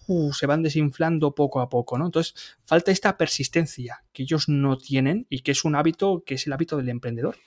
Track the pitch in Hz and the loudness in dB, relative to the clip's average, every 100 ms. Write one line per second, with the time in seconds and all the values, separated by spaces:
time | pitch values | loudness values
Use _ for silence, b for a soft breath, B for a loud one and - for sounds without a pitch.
0 | - 175 147 143 143 151 160 156 147 - | -2 0 0 0 0 2 2 2 0 0
1 | 165 165 147 143 143 139 127 123 120 123 | 0 2 0 2 0 0 -2 -2 -2 -2
2 | 170 165 165 - B B - 160 190 190 | -2 0 -2 -6 B B 2 2 4 2
3 | 208 190 160 - 131 170 160 - 120 - | 2 0 0 -2 -2 0 -2 -4 -12 -14
4 | _ - 131 156 151 143 139 131 - 135 | _ -10 -2 -2 2 2 2 0 -2 0
5 | 135 202 254 131 - 139 160 147 160 156 | 2 0 -4 -8 -2 -2 0 2 2 2
6 | 196 180 - 131 151 139 165 151 127 120 | 0 0 -4 -6 -4 -4 -2 -2 -4 -4
7 | 123 117 156 - | -6 -4 -4 -6